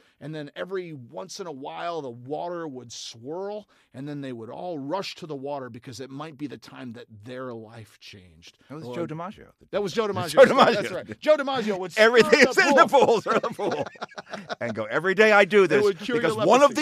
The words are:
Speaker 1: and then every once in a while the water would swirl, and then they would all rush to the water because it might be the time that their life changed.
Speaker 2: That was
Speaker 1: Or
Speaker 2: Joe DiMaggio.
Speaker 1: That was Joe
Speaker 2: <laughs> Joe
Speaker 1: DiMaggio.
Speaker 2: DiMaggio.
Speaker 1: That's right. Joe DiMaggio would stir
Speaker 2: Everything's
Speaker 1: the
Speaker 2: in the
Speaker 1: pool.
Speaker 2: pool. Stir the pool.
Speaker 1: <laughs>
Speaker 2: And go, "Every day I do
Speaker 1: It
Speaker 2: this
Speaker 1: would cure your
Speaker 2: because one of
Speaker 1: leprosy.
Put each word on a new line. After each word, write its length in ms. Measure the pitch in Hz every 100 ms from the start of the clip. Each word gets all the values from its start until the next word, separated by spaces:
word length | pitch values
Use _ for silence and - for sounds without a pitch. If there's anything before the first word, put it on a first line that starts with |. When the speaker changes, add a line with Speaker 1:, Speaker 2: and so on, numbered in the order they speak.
| _ _
Speaker 1:
and 140 | 143
then 160 | 156 143
every 380 | 175 180 190 175
once 480 | 147 117 170 190 -
in 60 | 180
a 60 |
while 500 | 139 143 165 170 170
the 80 | 135
water 580 | 120 123 151 175 175 160
would 240 | 127 120
swirl, 760 | - - 113 123 170 196 208 208 _ _
and 120 | 123 143
then 120 | 147
they 120 | 135
would 180 | 120 110
all 280 | 135 180 160
rush 360 | 135 185 190 -
to 100 | 165
the 80 | 143
water 340 | 139 143 127
because 300 | 120 135 117
it 100 | 131
might 260 | 135 156 131
be 100 | 143
the 120 | 120
time 340 | - 135 131
that 140 | 117 117 110
their 280 | 107 127 127
life 440 | 117 107 117 107 _
changed. 580 | - 101 90 80 85 _ -
Speaker 2:
That 60 | 151
was 80 |
Speaker 1:
Or 100 | 120
Speaker 2:
Joe 120 | 123 165
DiMaggio. 400 | 156 180 214 - _ _
Speaker 1:
That 120 | 185
was 100 | 202
Joe 140 | 185 214
Speaker 2:
<laughs> 0 |
Joe 40 |
Speaker 1:
DiMaggio. 300 | 190 175 196 254
Speaker 2:
DiMaggio. 280 | 254 -
Speaker 1:
That's 160 | 214 -
right. 300 | 175 110 107
Joe 160 | 294 302
DiMaggio 420 | 269 262 214 185
would 140 | 185
stir 100 | 220
Speaker 2:
Everything's 540 | 220 247 - 294 254 311
Speaker 1:
the 120 | 349
Speaker 2:
in 60 |
the 120 | 285 330
Speaker 1:
pool. 200 | 269 233
Speaker 2:
pool. 140 | 220
Stir 160 | - 226
the 80 | 233
pool. 360 | 196 196 156 -
Speaker 1:
<laughs> 40 | - 131 - - 208 170 -
Speaker 2:
And 140 | 117
go, 100 | 110
"Every 300 | 107 135 175
day 180 | 190 220
I 120 | 208
do 200 | 202 202
Speaker 1:
It 40 | 185
Speaker 2:
this 140 | 156
Speaker 1:
would 160 | 208 196
cure 180 | 208 240
your 60 | -
Speaker 2:
because 60 | - -
one 160 | 247
of 80 | 285
Speaker 1:
leprosy. 100 | 233